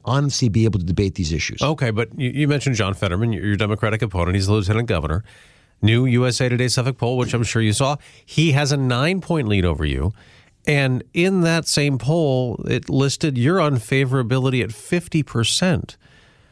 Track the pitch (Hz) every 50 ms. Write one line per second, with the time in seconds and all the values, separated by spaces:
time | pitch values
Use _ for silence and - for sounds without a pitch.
0 | - 117 127 143 147 139 - - 131 117 98 113 113 110 - 92 80 92 82 101
1 | 101 95 - - 85 78 82 76 - - - - 127 147 156 - 135 117 104 113
2 | 117 113 - - 127 123 131 143 151 143 147 135 - 139 120 107 98 98 90 -
3 | 104 90 87 101 117 117 107 73 92 104 101 95 107 101 110 - 113 107 110 107
4 | 123 104 104 87 85 90 95 101 95 98 107 110 90 98 107 117 120 113 95 78
5 | 71 73 80 107 - - - - - - _ _ _ _ _ _ 104 104 117 123
6 | 131 131 120 123 127 123 113 - 127 123 123 120 127 117 - 131 117 135 127 -
7 | 120 120 131 123 120 - 127 120 113 - - 113 110 107 104 - 139 135 147 -
8 | - - - - _ - - 151 165 165 135 143 147 131 147 139 131 127 120 120
9 | 143 175 190 185 - - 170 151 120 107 104 95 87 85 76 73 78 71 67 65
10 | 76 107 - - - - - - _ _ _ _ _ 156 147 143 135 127 127 120
11 | - - - 170 175 190 196 180 165 165 165 165 139 - - 151 143 143 135 120
12 | 110 139 165 175 156 139 131 127 127 120 - - - - - - 165 - - 135
13 | 139 139 - - 165 151 131 120 120 151 185 190 156 147 135 117 - - 135 135
14 | 135 127 131 135 120 107 131 131 127 135 127 123 101 117 - - - - 175 175
15 | 170 - - 156 139 - - 117 107 - - - 180 185 151 85 - - - _
16 | _ _ _ _ _ _ _ _ _ _